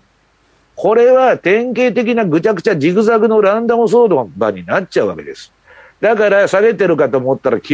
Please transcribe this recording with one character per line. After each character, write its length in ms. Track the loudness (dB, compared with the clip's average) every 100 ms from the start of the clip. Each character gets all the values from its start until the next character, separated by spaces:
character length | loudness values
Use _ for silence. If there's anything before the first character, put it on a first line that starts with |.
| _ _ _ _ _ _ _
こ 200 | -6 0
れ 180 | 2 4
は 260 | 4 2 0
典 340 | 0 -2 -2
型 220 | -2 -2
的 200 | -2 -2
な 100 | -2
ぐ 160 | 0 0
ち 80 | 0
ゃ 60 |
ぐ 80 | -2
ち 60 | -2
ゃ 80 | -2
ジ 160 | 0
グ 100 | 0
ザ 160 | 2 2
グ 100 | 2
の 120 | 2
ラ 200 | 2 0
ン 60 | -2
ダ 100 | 0
ム 120 | 2
相 200 | 2 2
場 420 | 0 -4 -4 -4
に 160 | -4 -4
な 140 | -6
っ 60 | -4
ち 140 | -4
ゃ 40 |
う 40 | -4
わ 80 | -4
け 60 |
で 120 | -14
す。 180 | -18 -20 _ _ -20 -20 -6
だ 140 | -2 0
か 120 | 2
ら 200 | 2 2
下 120 | 2
げ 140 | 2
て 120 | 2 0
る 100 | 0
か 120 | 0
と 100 | 0
思 180 | -2 -2
っ 20 |
た 120 | -2
ら 60 | -4
昨 120 | -2